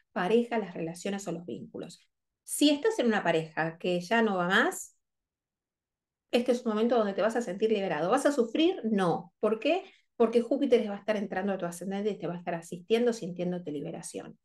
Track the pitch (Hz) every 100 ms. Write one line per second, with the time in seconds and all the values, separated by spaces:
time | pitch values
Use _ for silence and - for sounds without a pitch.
0 | _ 214 180 233 233 233 185 180 165 175
1 | 196 196 185 165 175 117 - - 170 -
2 | _ _ _ _ - - 294 285 440 427
3 | 240 202 170 160 160 - 165 160 185 180
4 | 180 226 220 185 175 202 311 - - _
5 | _ _ _ _ _ _ _ _ _ _
6 | _ _ _ 247 240 240 233 214 240 247
7 | 202 196 208 240 233 196 220 208 190 147
8 | 170 262 285 285 226 302 330 370 220 202
9 | 180 143 - _ 214 220 277 359 - _
10 | _ - 226 233 233 277 262 233 208 202
11 | - 208 196 185 196 185 175 175 190 196
12 | 214 196 165 175 180 170 - 180 - 226
13 | 240 233 180 175 175 180 180 147 160 -
14 | 165 - - -